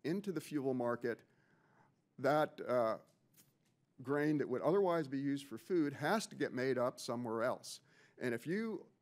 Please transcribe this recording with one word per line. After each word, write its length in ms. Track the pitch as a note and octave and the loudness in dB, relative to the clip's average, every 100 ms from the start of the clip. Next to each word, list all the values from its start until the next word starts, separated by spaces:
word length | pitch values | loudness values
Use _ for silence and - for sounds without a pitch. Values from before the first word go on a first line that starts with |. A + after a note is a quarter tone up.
into 280 | C3 F#3+ G3+ | -2 -2 -2
the 80 | D#3+ | -6
fuel 360 | - D3 C3+ B2+ | -4 -2 0 0
market, 440 | A#2+ A#2+ A#2+ A2+ - _ _ _ _ _ _ _ _ - | 0 0 -2 -2 -8 _ _ _ _ _ _ _ _ 0
that, 400 | C3 D3+ D3 - G#2+ | 4 4 2 -2 0
uh, 260 | B2 A2+ G#2+ - _ _ - - _ _ _ _ - | 2 4 0 -8 _ _ -20 -20 _ _ _ _ -14
grain 340 | C3 D3 D3+ D3+ | -2 0 2 2
that 100 | G2+ | 0
would 140 | B2 | 0
otherwise 460 | D3 G3 F#3+ E3+ C#3+ | 2 4 4 2 0
be 100 | C3+ | -2
used 300 | C#3 C#3 - | -2 -4 -6
for 100 | A2 | -14
food 340 | - F3+ C#3+ | -2 0 2
has 360 | C3+ D3 G#3+ - | 0 0 0 -2
to 80 | C3+ | -4
get 180 | C#3+ | -4
made 240 | B2+ C3 B2 | 0 0 2
up 220 | B2 - | 0 -2
somewhere 440 | - A#2+ A#2+ A2+ | -6 -4 -2 0
else. 360 | A#2+ G#2 - - _ _ - - | 0 -2 -8 -16 _ _ -20 -8
And 120 | B2 | -4
if 120 | A#2 C#3+ | -4 -2
you 400 | G3 A3+ G#3 - _ | -4 -4 -8 -12 _